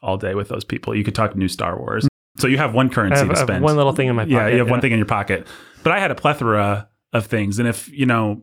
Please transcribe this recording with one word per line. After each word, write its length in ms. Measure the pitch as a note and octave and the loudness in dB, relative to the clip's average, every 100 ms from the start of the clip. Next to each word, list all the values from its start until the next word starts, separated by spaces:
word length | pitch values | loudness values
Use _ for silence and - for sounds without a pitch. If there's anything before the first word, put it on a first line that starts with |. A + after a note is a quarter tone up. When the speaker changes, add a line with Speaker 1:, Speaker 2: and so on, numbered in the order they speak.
Speaker 1:
all 140 | - F#2+ | -6 -4
day 200 | G2 G2 | -2 -4
with 120 | G2 | -4
those 160 | - | -8
people. 320 | - - - A2 | -6 -6 -4 -2
You 80 | |
could 120 | G#2 A2 | -2 0
talk 200 | G#2+ F#2+ | -2 0
new 140 | F#2 | -2
Star 280 | - F2+ F2 | -2 -4 -4
Wars. 300 | - A2 C#3 - _ - | -6 -4 -4 -6 _ -2
So 100 | C3 | 0
you 100 | C3+ | 2
have 140 | C3+ | 0
one 160 | A#2+ C3 | 2 2
currency 260 | A#2+ G2 D#2+ | 2 2 2
Speaker 2:
I 40 | |
have, 80 | - | 2
Speaker 1:
to 80 | - | 2
Speaker 2:
I 40 | |
have 80 | G2 | 0
Speaker 1:
spend. 160 | F#2+ D3+ | 2 2
Speaker 2:
one 100 | D3+ | 4
little 160 | D3 | 2
thing 160 | E3 B2+ | 2 0
in 80 | A#2 | 0
my 80 | |
Speaker 1:
Yeah, 140 | B2 A#2+ | 2 2
Speaker 2:
pocket, 120 | G#2+ | 4
Speaker 1:
you 60 | B2 | 2
have 100 | A#2 | 2
one 80 | B2 | 2
Speaker 2:
yeah. 40 | |
Speaker 1:
thing 80 | C3 | 2
in 60 | A2+ | 2
your 60 | G2+ | 2
pocket. 400 | G#2+ G2+ F#2 - - - - | 0 -2 -4 -6 -20 -20 -4
But 80 | E3 | 0
I 80 | G3 | 2
had 120 | F3+ | 0
a 40 | - | 0
plethora 720 | D3 D3 A#2 G#2 G2+ G2+ - _ _ | 0 0 2 2 2 -2 -6 _ _
of 140 | A2+ G2+ | -4 -2
things, 340 | A2+ G2+ G2+ | -2 0 0
and 80 | A#2+ | -2
if, 220 | A2+ - | -2 -8
you 160 | C#3 B2+ | -2 0
know, 360 | A#2 G#2+ A2 | 2 0 -4